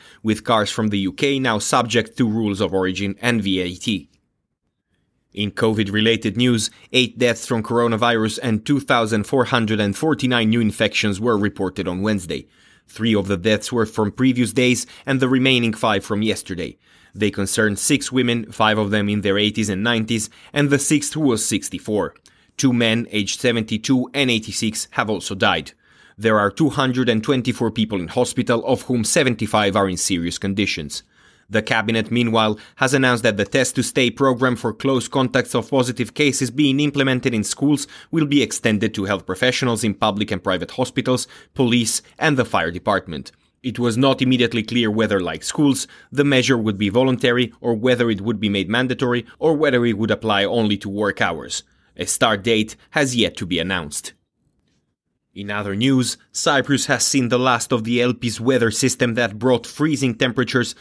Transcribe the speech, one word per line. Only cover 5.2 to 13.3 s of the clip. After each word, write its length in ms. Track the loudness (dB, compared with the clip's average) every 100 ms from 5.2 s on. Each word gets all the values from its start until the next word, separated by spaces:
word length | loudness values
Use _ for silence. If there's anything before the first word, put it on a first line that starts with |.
| _
In 160 | -6 -4
covid-related 840 | 0 0 2 0 2 2 2 0 2
news, 340 | 2 2 -2 -8 -4
eight 260 | 0 0 0
deaths 280 | 0 0 -2
from 160 | -4
coronavirus 760 | 0 0 2 2 2 2 0 -2
and 240 | -2 -2 0
two 120 | -2
thousand 460 | 2 0 2 0
four 220 | 0 0 2
hundred 340 | 0 0 0
and 160 | -2 0
forty-nine 540 | -2 0 0 0 2
new 100 | 2
infections 640 | 2 2 0 0 -2 -2
were 160 | 0 2
reported 500 | 0 0 -4 -4 -4
on 140 | -2
Wednesday. 440 | -2 -2 -4 -8 -10 _ _ _ _
Three 280 | -4 0
of 140 | 2
the 100 | 0